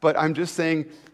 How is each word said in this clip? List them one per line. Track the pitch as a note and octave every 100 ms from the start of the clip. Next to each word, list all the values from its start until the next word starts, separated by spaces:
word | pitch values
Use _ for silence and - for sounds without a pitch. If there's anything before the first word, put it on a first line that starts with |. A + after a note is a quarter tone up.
but | D#3 -
I'm | D#3+
just | D3+ F3 -
saying | E3 D#3 D3 - -